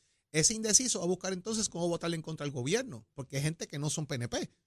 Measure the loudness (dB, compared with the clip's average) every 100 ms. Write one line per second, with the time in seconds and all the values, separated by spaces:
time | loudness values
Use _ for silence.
0 | _ _ _ 2 4 2 4 4 4 0
1 | 0 0 -2 -4 -2 -2 -2 0 0 0
2 | 0 -2 -4 -6 -4 -2 0 0 0 -8
3 | -14 -12 -6 -2 -2 -2 -8 -4 -2 -2
4 | -4 -4 -4 -4 -6 _